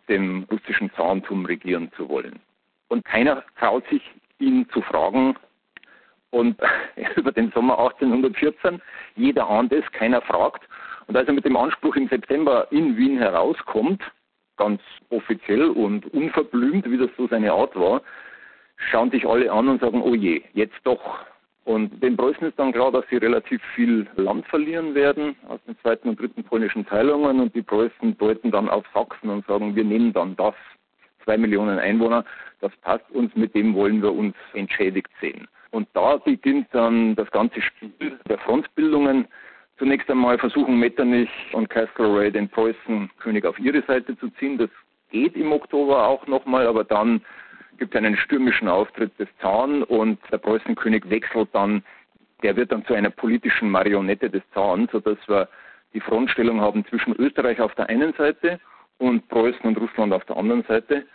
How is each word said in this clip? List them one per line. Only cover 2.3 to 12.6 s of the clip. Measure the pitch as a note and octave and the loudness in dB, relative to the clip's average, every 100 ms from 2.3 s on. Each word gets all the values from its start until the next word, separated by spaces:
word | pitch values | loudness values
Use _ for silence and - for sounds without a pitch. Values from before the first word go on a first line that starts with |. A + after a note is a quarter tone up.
| - _ _ _ _ _ | -16 _ _ _ _ _
Und | A#2 | -6
keiner | - G#2+ C3+ F#3+ - - | -2 0 2 0 -6 -2
traut | A#2 - - | 0 0 -2
sich, | C#4+ - - _ _ | -4 -4 -20 _ _
ihn | C4+ B3+ B3 | 2 2 0
zu | - | -4
fragen. | - D#2+ F2 A#2+ C3 B2+ _ _ _ - - - _ _ _ | -2 -2 0 2 0 -2 _ _ _ -20 -20 -20 _ _ _
Und | A#2+ A#2+ G#2+ - - - | 2 2 2 -2 -2 -6
<laughs> | - - - | -10 -4 -2
über | C#3 | -2
den | - A2+ | 0 0
Sommer | A#2 B2 - | 2 2 2
achtzehnhundertvierzehn, | B2 - C3 A#2+ C3 - D3+ D3+ F#3+ F3 - - - | 0 0 0 2 0 0 -2 0 -4 -4 -12 -20 -16
jeder | - A#2+ A#3+ A2+ | 0 2 2 2
ahnt | G#2 A#2+ | 2 2
es, | C#3+ - | 0 -2
keiner | - A2+ B2 | -2 0 0
fragt. | - F2 A2 - - - - - - | 2 0 0 -2 -18 -20 -16 -18 -2
Und | B2+ | 0
als | B2+ | 2
er | |
mit | C#3 | 0
dem | - B2+ | 2 2
Anspruch | C#3 - D#3 | 0 0 0
im | C#3+ C3 | 0 0
September | B2 - C#3 D3 A#2+ | -2 -2 0 2 2